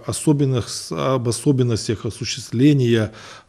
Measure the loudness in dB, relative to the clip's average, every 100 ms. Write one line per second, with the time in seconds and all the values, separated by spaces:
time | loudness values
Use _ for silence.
0 | -6 -2 0 2 2 0 -4 -8 -8 -4
1 | 0 0 0 0 2 2 2 0 -2 -4
2 | -4 -8 -8 -8 -6 2 4 6 4 2
3 | 0 -6 -18 -20